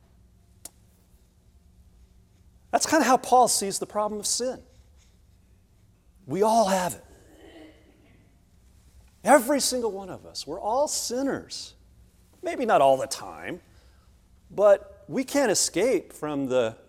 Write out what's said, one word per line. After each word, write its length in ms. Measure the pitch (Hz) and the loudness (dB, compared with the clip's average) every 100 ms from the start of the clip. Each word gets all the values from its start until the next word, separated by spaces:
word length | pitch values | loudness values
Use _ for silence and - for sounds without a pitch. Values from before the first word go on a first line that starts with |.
| _ _ _ _ _ _ - _ _ _ _ _ _ _ _ _ _ _ _ _ _ _ _ _ _ _ _ | _ _ _ _ _ _ -20 _ _ _ _ _ _ _ _ _ _ _ _ _ _ _ _ _ _ _ _
That's 160 | - - | -4 2
kinda 180 | 311 240 | 2 4
how 120 | 254 | 2
Paul 300 | - 254 226 | 4 4 4
sees 300 | - 196 - | 0 -4 -6
the 80 | - | -6
problem 340 | 208 214 214 | -4 -4 -4
of 60 | 196 | -6
sin. 380 | - 247 - - - _ _ _ _ _ _ _ _ _ _ _ _ _ _ - | -4 -6 -8 -16 -20 _ _ _ _ _ _ _ _ _ _ _ _ _ _ -8
We 160 | 165 | 0
all 240 | 214 226 196 | 2 4 2
have 300 | 190 180 - | 0 -2 -6
it. 80 | - - - - - - - - _ _ _ _ _ _ _ _ _ _ _ - - _ | -16 -20 -20 -20 -20 -20 -20 -20 _ _ _ _ _ _ _ _ _ _ _ -20 -20 _
Every 360 | 190 285 226 285 | 4 4 4 0
single 320 | - 247 226 | -2 -4 -4
one 180 | 190 190 | -8 -12
of 160 | 135 180 | -16 -16
us. 200 | - - | -14 -12
We're 140 | - | -8
all 280 | 208 247 302 | -4 -2 -2
sinners. 840 | - - 254 277 170 - - - - _ - - _ _ _ | -4 -6 -4 -4 -6 -8 -16 -16 -20 _ -20 -20 _ _ _
Maybe 220 | 349 349 226 | -8 -4 2
not 160 | 180 | 4
all 160 | 135 131 | 4 4
the 100 | - | -2
time, 540 | - 98 80 90 180 - - _ _ _ _ _ _ - | -10 -12 -14 -12 -14 -16 -20 _ _ _ _ _ _ -10
but 520 | - 202 196 - - - | 2 4 4 2 -20 -8
we 160 | 247 | -6
can't 280 | 269 277 254 | -2 0 2
escape 640 | 175 - 165 233 190 - | 0 0 0 0 0 -4
from 340 | - 151 147 135 | -10 -6 -4 -2
the 300 | 127 113 113 | 0 0 -4